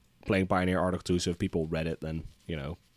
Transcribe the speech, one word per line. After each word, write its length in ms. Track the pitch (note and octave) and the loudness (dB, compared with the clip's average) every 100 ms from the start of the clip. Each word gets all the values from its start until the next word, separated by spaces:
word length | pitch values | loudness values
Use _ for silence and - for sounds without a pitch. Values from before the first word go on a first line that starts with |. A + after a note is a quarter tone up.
| _ _ - | _ _ 0
playing 220 | G2 F#2+ | 2 4
Pioneer 320 | F#2+ F#2 F#2 | 2 4 2
article 240 | F2+ F2+ | 2 0
too, 160 | - F2 | 0 0
so 100 | - | 0
if 60 | E2+ | -2
people 300 | F#2+ E2+ D#2+ | -2 -2 -2
read 180 | D#2+ E2 | -2 -2
it, 140 | - | -4
then, 220 | D#2 D#2+ - - - | -6 -6 -8 -12 -8
you 80 | D#2+ | -6
know, 220 | C#2 E2+ _ | -6 -10 _